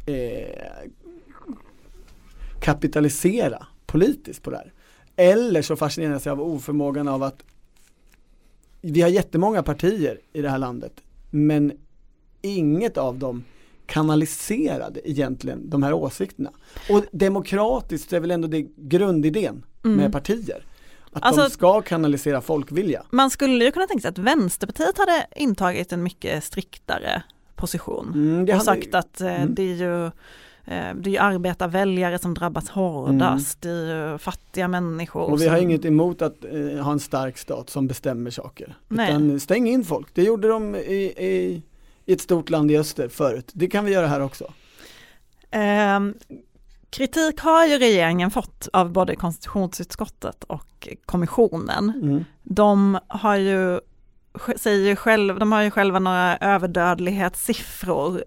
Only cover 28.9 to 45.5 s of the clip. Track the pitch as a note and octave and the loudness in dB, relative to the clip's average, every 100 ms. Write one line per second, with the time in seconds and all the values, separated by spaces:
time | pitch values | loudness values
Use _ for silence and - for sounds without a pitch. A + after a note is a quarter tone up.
28.9 | F#3 - - F#3 F3 D3 G#3+ F#3+ F3 F3+ | -2 -2 -6 -4 -2 -2 0 -2 -2 -2
29.9 | F3 E3 - - - - _ - - F#2 | -2 -4 -10 -20 -20 -20 _ -12 -10 -8
30.9 | - G3 F#3+ G3+ F#3 F3+ E3+ F3 F#3 G3 | -8 -2 2 2 2 -2 -2 -2 0 0
31.9 | F3+ F3+ F3 F3 E3 F3 D#3 - G3 F#3 | 0 0 -2 -4 -4 -4 -6 -6 -2 -2
32.9 | D3 C3+ C3+ C3 C3+ C#3+ - E3+ E3+ E3 | -2 0 2 2 0 -4 -8 -6 -6 -4
33.9 | D#3+ D#3 D3 F#3+ - _ F#3 F3+ F3+ E3+ | -4 -6 -8 -8 -10 _ -4 -2 -2 -2
34.9 | D#3+ E3+ D3+ E3 D3 D#3+ E3 F3+ D#3+ E3 | -4 -6 -4 0 2 4 4 4 2 4
35.9 | D#3 F3 E3+ D#3 - A2 D3+ C#3+ D3 C#3 | 4 4 0 -4 -6 -10 -6 -6 -4 -2
36.9 | D3 - C3+ C3 - - A#2+ B2+ C#3+ C3 | -4 -2 -4 -4 -8 -10 -10 -8 -4 -4
37.9 | B2+ C3+ A#2+ A#2+ - - - - - - | -4 -6 -6 -6 -10 -14 -16 -20 -18 -6
38.9 | A3+ G3+ D3 D3 C#3 - G#3+ A#3 B3+ F3+ | -2 2 4 4 2 0 2 2 2 0
39.9 | C3+ - - G3 A3+ A3 A3 G#3+ G3+ D#3+ | -4 -4 0 2 2 2 0 -2 -6 -4
40.9 | G3 G3 - F#3 F#3 F#3 F3 - _ - | -2 -4 -4 -4 -2 -2 -6 -10 _ -20
41.9 | _ - F3+ - F3 D#3 D#3+ D3 D3+ D3+ | _ 0 0 2 0 2 2 4 4 2
42.9 | - A#2+ - C#3+ A#2+ - E3 F3+ G3+ G#3 | -4 -6 0 0 -2 -8 -4 -2 0 0
43.9 | F#3+ D#3 C#3+ C#3 - - - _ - - | 2 2 0 -2 -8 -16 -18 _ -20 -20
44.9 | - - - _ _ _ | -20 -20 -20 _ _ _